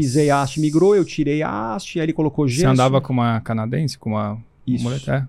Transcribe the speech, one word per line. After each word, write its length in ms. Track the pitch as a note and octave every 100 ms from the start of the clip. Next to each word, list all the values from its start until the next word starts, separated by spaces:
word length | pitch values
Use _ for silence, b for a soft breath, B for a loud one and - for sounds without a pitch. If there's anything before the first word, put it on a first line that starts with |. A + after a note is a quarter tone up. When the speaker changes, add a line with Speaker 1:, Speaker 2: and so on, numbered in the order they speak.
Speaker 1:
pisei, 280 | C#3 C#3+ D3
a 120 | C#3+
haste 180 | C3+ D3+
migrou, 340 | D3+ D#3+ F#3+
eu 100 | G#3
tirei 380 | D#3+ - C#3+ D3+
a 320 | D3+ - A3+
haste, 240 | G3 - E3+
aí 60 |
ele 80 | D#3
colocou 340 | D#3+ D#3 D3+ C#3
Speaker 2:
Você 80 | B2
Speaker 1:
gesso. 120 | C3+
Speaker 2:
andava 320 | C3 C3 C3+
com 120 | C3+
uma 280 | B2+ A#2 A2+
canadense, 560 | - A2+ A2 C#3 D3 -
com 140 | A2
uma 260 | G#2+ G#2 A2 - _ -
Speaker 1:
Isso. 160 | A#2+
Speaker 2:
muleta? 440 | A#2+ C3 C#3 C3+